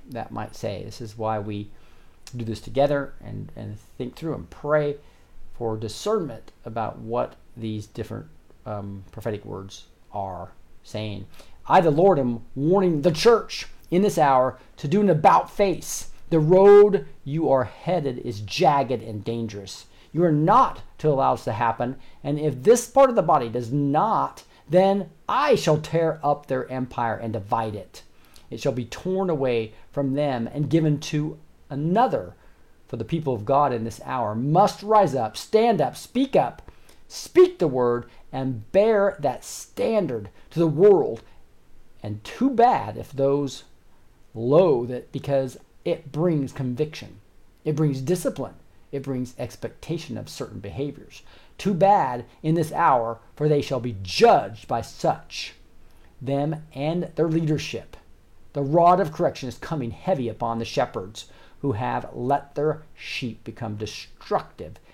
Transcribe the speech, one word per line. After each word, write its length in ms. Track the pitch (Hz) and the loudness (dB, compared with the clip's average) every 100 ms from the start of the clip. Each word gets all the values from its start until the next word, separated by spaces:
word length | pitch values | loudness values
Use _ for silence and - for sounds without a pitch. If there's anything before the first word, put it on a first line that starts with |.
| - | -14
that 220 | 113 - | -12 -10
might 240 | 110 107 - | -10 -12 -8
say. 280 | 110 98 | -8 -8
This 160 | 101 104 | -12 -12
is 160 | 117 107 | -14 -8
why 220 | 110 110 | -4 -4
we 320 | 101 104 104 - - - - - - 120 | -4 -8 -10 -16 -20 -20 -20 -20 -14 -10
do 80 | |
this 160 | 113 107 | -8 -8
together 540 | - 110 143 143 139 - | -6 0 2 0 -4 -12
and, 300 | 107 104 101 117 | -12 -12 -12 -12
and 220 | 110 107 | -12 -14
think 380 | - - 123 - | -18 -12 -12 -8
through 180 | 160 | -8
and 160 | 139 - | -8 -10
pray 460 | - 147 151 147 143 - - - - - | -12 0 0 0 -6 -14 -20 -20 -14 -14
for 220 | - 117 110 | -6 -6 -4
discernment 760 | 110 - 202 220 156 113 - - | -8 -6 -2 -2 -2 -10 -18 -18
about 340 | - 113 110 - | -10 -6 -6 -8
what 380 | 110 117 123 - - | -6 -2 -4 -6 -20
these 320 | - 113 107 104 | -10 -8 -8 -10
different, 400 | - 104 107 107 - - - | -10 -10 -10 -12 -20 -20 -20
um, 400 | - 104 101 98 95 | -12 -10 -10 -12 -14
prophetic 320 | - 113 104 | -10 -8 -8
words 440 | 104 98 101 - - _ - | -10 -14 -14 -18 -20 _ -14
are 420 | 104 98 87 85 - - - | -10 -8 -10 -14 -18 -20 -20
saying. 440 | - 107 107 101 98 - - - - | -14 -10 -8 -10 -12 -18 -20 -18 2
"I, 140 | 165 | 4
the 80 | 170 | 4
Lord, 280 | 143 190 160 | 4 4 4
am 280 | 123 117 - 135 | 0 -4 -8 -4
warning 460 | 147 196 185 160 | 0 2 2 2
the 100 | 156 | 0
church 560 | - 226 226 - - - - - | 2 4 4 0 -12 -14 -18 -4
in 100 | 170 | 0
this 160 | 208 170 | 2 4
hour 420 | 147 131 127 - - - | 4 4 2 -2 -18 -10
to 100 | 147 | -2
do 140 | 190 | 2
an 80 | 208 | 4
about 400 | 156 185 165 - | 4 6 6 2
face. 640 | - 202 165 - - - - - | 0 0 0 -6 -10 -10 -12 0
The 100 | 165 | 2
road 640 | 151 185 202 202 208 190 156 - | 6 8 12 12 10 6 -4 -14
you 260 | 139 151 151 | -8 -4 2
are 140 | 131 | 2
headed 540 | 110 - - 180 139 123 | 0 -6 -2 -2 -2 -6
is 200 | - 104 | -8 -8
jagged 640 | 104 - 143 143 123 123 | -8 2 4 4 0 -4
and 200 | 113 104 | -6 -8
dangerous. 640 | 98 117 113 101 95 - - - - | -6 -6 -6 -10 -14 -16 -20 -20 -8
You 120 | 147 | 0
are 80 | 175 | 2
not 480 | 147 156 233 262 - - - | 4 6 6 4 0 -14 -2
to 120 | 151 | 0
allow 240 | 135 131 | 2 2
this 100 | 123 | 0
to 80 | - | -2
happen, 440 | 107 117 113 123 135 - - | -2 -2 0 -4 -6 -14 -12
and 140 | 139 147 | -6 -2
if 240 | 151 123 | -2 0
this 260 | 139 233 - | 4 4 4
part 220 | 269 269 | 4 6
of 60 | 226 | 4
the 60 | |
body 280 | 165 151 120 | 2 2 2
does 200 | 117 117 | -6 -4
not, 720 | 143 143 147 208 180 139 - - _ _ | -2 0 2 2 0 -2 -6 -20 _ _
then 440 | 175 190 202 185 - - | 4 4 2 -2 -12 -4
I 280 | 220 294 226 | -2 2 2
shall 220 | - 151 | 4 0
tear 420 | 156 165 165 151 | 0 0 0 0
up 240 | 147 143 - | -2 -2 -2
their 240 | 131 - | -6 -4
empire 460 | 127 127 - 117 107 | -6 -6 -4 -4 -4
and 180 | 113 | -6
divide 400 | 107 101 117 113 | -8 -4 -2 -2
it. 280 | 104 - - - - - - - | -8 -14 -20 -20 -20 -20 -20 -16
It 120 | 117 | -6
shall 120 | 143 | -4
be 140 | 123 110 | -4 -6
torn 420 | - 180 185 190 | -8 -4 -2 -2
away 460 | 156 131 117 110 - - | 0 0 0 -4 -10 -10
from 220 | - 139 | -4 -2
them 340 | 135 147 127 117 | 0 -2 -2 -4
and 180 | 143 135 | -4 0
given 300 | 160 156 147 | 2 2 0
to 380 | - 151 151 - - _ - | -2 -4 -4 -8 -20 _ -12
another. 640 | 139 156 196 247 135 90 - - - - _ _ | -6 0 2 2 0 -6 -16 -20 -20 -20 _ _
For 80 | 123 | -10
the 80 | |
people 280 | 110 165 156 | -4 -4 -2
of 120 | 120 | -4
God 280 | 104 135 147 | 0 2 2
in 120 | 120 | 0
this 160 | 113 110 | -6 -10
hour 300 | - 131 110 | -8 -6 -4
must 480 | 110 135 165 208 - | -4 0 4 4 0
rise 320 | 202 214 185 | 2 4 4
up, 220 | 127 110 - | 0 -4 -6
stand 440 | - 214 233 196 | 0 2 4 2
up, 160 | 131 - | 0 -4
speak 380 | - 240 269 | -8 -4 2
up, 380 | 180 123 - - - - - - | 2 0 -4 -20 -20 -20 -20 -18
speak 540 | - - 339 359 - | -16 0 6 6 6
the 80 | 160 | -2
word, 380 | 127 123 120 117 - - | 2 0 0 -4 -18 -12
and 400 | 135 135 117 107 | -6 -6 -6 0
bear 440 | 185 220 214 202 - | 2 4 4 2 0
that 240 | 143 123 | -4 -4
standard 840 | - - - - 202 220 170 117 101 - - | -12 -16 -16 -4 0 0 0 -4 -8 -16 -10
to 80 | 156 | 0
the 80 | 165 | 0
world. 560 | 147 202 185 120 113 - - - - - - - - | 6 8 8 4 -4 -14 -20 -20 -20 -20 -20 -20 -14
And 220 | 107 107 | -10 -10
too 260 | - - 262 | -12 -2 0
bad 460 | 233 240 180 104 - | 6 6 6 -2 -10
if 160 | - | -10
those 500 | 131 135 143 139 - - - - - - _ - | 0 2 2 -2 -8 -18 -20 -20 -20 -20 _ -18
loathe 560 | 113 117 151 185 127 120 | -6 4 6 6 2 0
it, 220 | 123 - | -8 -8
because 460 | 139 139 139 131 - - - | -10 -2 -2 -2 -8 -20 -10
it 260 | - 170 139 | -6 -6 -6
brings 420 | 147 180 156 135 | -2 0 0 -2
conviction. 680 | - 127 123 151 - 101 98 _ - - _ | -4 -6 -4 -6 -6 -16 -20 _ -20 -20 _
It 120 | 160 151 | -4 0
brings 240 | 156 131 | 0 0
discipline. 540 | 131 180 185 - 113 - - - - | -2 -2 -2 -6 -10 -12 -20 -20 -12
It 140 | 139 | -10
brings 340 | 135 127 123 - | -6 -6 -6 -8
expectation 800 | 120 - 113 - - 156 - 110 | -10 -8 -14 -12 -10 -8 -8 -12
of 100 | 104 | -12
certain 300 | - 120 104 | -12 -12 -12
behaviors. 640 | 101 90 147 - - - - - - - | -12 -8 -8 -8 -18 -20 -20 -20 -20 -6
Too 160 | 185 | -2
bad 500 | 180 190 202 139 123 120 - | 2 4 4 2 -4 -10 -6
in 140 | 156 165 | 0 0
this 160 | 156 | 0
hour, 480 | - 165 127 113 113 - - | 2 4 4 2 -6 -12 -2
for 120 | 151 | 2
they 140 | 147 | 2
shall 160 | - 131 | 0 -4
be 180 | 123 101 | -4 -8
judged 640 | 95 - 233 175 98 110 - | -8 4 6 6 2 -10 -6
by 140 | 120 | -6
such, 720 | 110 - 165 - - - - - - - - - - - | -6 -4 -2 -2 -8 -12 -12 -16 -20 -20 -20 -20 -20 -12
them 440 | 127 139 147 156 - | -4 -2 -2 -6 -10
and 380 | 135 147 175 170 | -8 -4 -4 -6
their 140 | - 165 | -2 0
leadership. 680 | 160 156 151 - 104 - - - - _ - - | 0 0 -2 -4 -10 -12 -20 -20 -20 _ -20 -12
The 100 | 143 | -6
rod 360 | 139 165 170 180 | 0 4 6 6
of 140 | 165 | 2
correction 360 | 156 170 - 127 | 0 -2 -2 -12
is 100 | - | -12
coming 340 | - 160 117 | -8 -6 -6
heavy 360 | - - 170 117 | -6 -4 -2 -2
upon 300 | 104 117 113 | -4 -4 -4
the 60 | |
shepherds 600 | 113 - 123 113 95 110 - - - - | -4 -2 -2 -4 -10 -14 -20 -20 -20 -8
who 120 | 143 | -4
have 360 | 104 123 120 123 | -4 -4 -4 -6
let 400 | - 123 139 - | -8 -2 -2 -2
their 280 | - 151 151 - | -4 -2 -2 -10
sheep 500 | - - - 123 110 | -18 -12 -8 -8 -10
become 320 | - 110 113 107 | -14 -10 -10 -8
destructive 1040 | 107 - - - - 208 - - 78 - - | -8 -10 -18 -20 -4 -4 -4 -14 -16 -16 -20